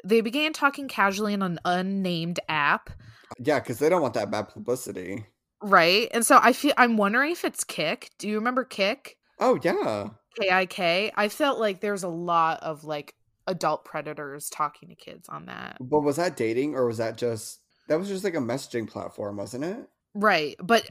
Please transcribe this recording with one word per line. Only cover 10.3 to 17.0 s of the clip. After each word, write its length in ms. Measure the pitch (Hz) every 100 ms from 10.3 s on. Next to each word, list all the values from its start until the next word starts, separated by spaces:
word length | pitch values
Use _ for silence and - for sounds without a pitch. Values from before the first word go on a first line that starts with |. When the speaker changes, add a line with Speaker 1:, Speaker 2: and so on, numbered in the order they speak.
| -
Speaker 1:
K 100 | 196
I 140 | 185 185
K. 460 | - 175 175 214 -
I 140 | 208
felt 300 | - 277 240
like 220 | 220 185
there's 220 | 208 202
a 40 | 175
lot 520 | 170 175 170 165 160
of, 220 | - 147
like, 320 | 151 147 147 - _ _ -
adult 380 | 180 160 151 -
predators 640 | 156 151 151 147 147 -
talking 400 | - 147 - 170
to 60 | -
kids 340 | - - -
on 160 | 151 151
that. 320 | - - -
Speaker 2:
But 220 | 127 151
was 140 | 143 143
that 200 | 175 -
dating 380 | 113 117 147 135
or 100 | 120
was 100 |
that 200 | 113